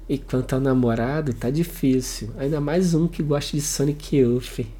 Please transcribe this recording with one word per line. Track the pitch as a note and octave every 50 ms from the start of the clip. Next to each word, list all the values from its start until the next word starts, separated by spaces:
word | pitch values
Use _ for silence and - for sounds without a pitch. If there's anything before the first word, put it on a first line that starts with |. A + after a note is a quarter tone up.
| - -
E | C#3 C3+
quanto | - - - B2+ B2 - C#3
ao | C3
namorado, | C3+ C3+ C3 C3 B2 A#2 A2+ A2+ A2+ B2+ C#3+ D#3+ D3+ C#3+ A2+
tá | - - A#2+
difícil. | C3+ D#3+ E3+ E3+ - - - C3+ C3 C3 B2+ - - - A2 G#2+ A2+ B2
Ainda | C3+ C#3 D#3 D3
mais | C#3+ D3 D#3 F3+ F#3+ F3 E3+
um | D#3 E3+ E3+
que | E3+ - D#3+
gosta | D3 C#3+ D3 C#3+ - -
de | D3
Sonic | C#3+ - - - C#3 D3 C#3+ D3 - - D3
Youth. | C#3 B2+ A#2+ A#2+ B2 B2 - - - A#2+ - - -